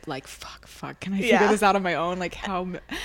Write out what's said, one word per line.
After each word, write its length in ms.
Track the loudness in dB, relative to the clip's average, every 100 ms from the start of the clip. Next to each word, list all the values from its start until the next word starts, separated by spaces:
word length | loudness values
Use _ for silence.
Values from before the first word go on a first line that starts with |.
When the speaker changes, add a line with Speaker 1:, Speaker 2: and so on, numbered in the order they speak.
| -10
Speaker 1:
like, 200 | -10 -10
"Fuck, 400 | -16 -16 -16 -20
fuck, 320 | -14 -14 -10
can 120 | -6
I 40 | -2
figure 160 | 4
Speaker 2:
Yeah. 180 | 6 6
Speaker 1:
this 100 | 6
out 120 | 4 4
on 80 |
my 120 | 2 0
own? 240 | 0 -2
Like, 160 | -6 -6
how 260 | -6 -4
m-, 180 | -4 -8 -10 -10